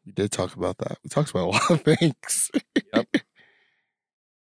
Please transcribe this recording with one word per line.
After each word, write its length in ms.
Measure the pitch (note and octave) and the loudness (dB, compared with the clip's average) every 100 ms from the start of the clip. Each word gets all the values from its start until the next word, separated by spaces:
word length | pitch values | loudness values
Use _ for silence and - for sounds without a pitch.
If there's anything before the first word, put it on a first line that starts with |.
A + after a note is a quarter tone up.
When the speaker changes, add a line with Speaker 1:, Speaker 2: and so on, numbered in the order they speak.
Speaker 1:
We 80 | D3 | -10
did 180 | F#2+ G#2 | -4 -2
talk 240 | - F2+ - | -2 -4 -4
about 220 | F2+ - | -4 -4
that. 200 | - - | -8 -8
We 40 | - | -4
talked 220 | - D3+ | -2 0
about 140 | - F2 | 0 0
a 40 | |
lot 200 | G2+ - | 0 2
of 120 | E3+ | 4
<laughs> 160 | D3+ D#3 | 4 4
things. 520 | E3 - - - - D4 - - - | 2 0 -4 -2 0 -2 -2 -6 -2
Speaker 2:
Yep. 120 | - - | -2 0
Speaker 3:
Feel 100 | - - _ _ _ _ _ _ _ _ _ _ _ _ _ | -2 -4 _ _ _ _ _ _ _ _ _ _ _ _ _